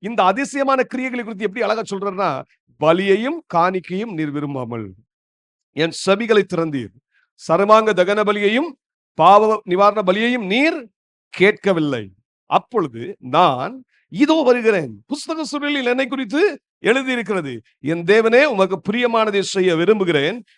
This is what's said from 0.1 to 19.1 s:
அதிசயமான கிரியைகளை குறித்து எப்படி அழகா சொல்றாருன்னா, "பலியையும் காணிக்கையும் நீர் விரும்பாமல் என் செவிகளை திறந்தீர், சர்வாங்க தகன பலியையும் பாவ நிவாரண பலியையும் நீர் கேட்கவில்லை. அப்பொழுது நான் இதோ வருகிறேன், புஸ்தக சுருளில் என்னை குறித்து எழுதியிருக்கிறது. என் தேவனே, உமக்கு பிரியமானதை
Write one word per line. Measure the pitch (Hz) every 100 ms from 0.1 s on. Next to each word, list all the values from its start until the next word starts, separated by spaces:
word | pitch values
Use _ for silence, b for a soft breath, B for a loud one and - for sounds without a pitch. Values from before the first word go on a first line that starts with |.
| 226
அதிசயமான | 185 208 277 277 269 262
கிரியைகளை | 254 254 254 240
குறித்து | 220 196 208
எப்படி | 214
அழகா | 208 220
சொல்றாருன்னா, | 208 196 202 185 185 135 - _ _ _
"பலியையும் | 151 175 196 196 247 330 -
காணிக்கையும் | 175 175 185 160 185 226
நீர் | 160 156
விரும்பாமல் | 143 147 135 120 117 101 95 _ _ _ _ _ _ _ 135
என் | 165
செவிகளை | 156 190 202 226 214
திறந்தீர், | 190 170 165 139 107 _ _ _ _ _
சர்வாங்க | - 170 202 220 220
தகன | 180 180 208
பலியையும் | 208 208 202 233 330 - _ _ _ -
பாவ | 165 202 214 214
நிவாரண | 208 180 202 214
பலியையும் | 185 190 233 247 185
நீர் | 226 311 330 226 _ _ _ _
கேட்கவில்லை. | - 190 208 202 170 151 123 98 _ _ _ _
அப்பொழுது | 180 - 233 151 113 135 202
நான் | 127 151 175 127 156 262 _ _ _
இதோ | 180 285 320 254
வருகிறேன், | 247 220 196 139 104 _
புஸ்தக | 294 - 320
சுருளில் | 285 285 285 285 247
என்னை | 247 269
குறித்து | 269 233 277 403 285 _ _
எழுதியிருக்கிறது. | - 269 262 247 196 190 143 120 - _
என் | 139 170
தேவனே, | 170 214 226 240
உமக்கு | - 202 190 185
பிரியமானதை | 196 233 240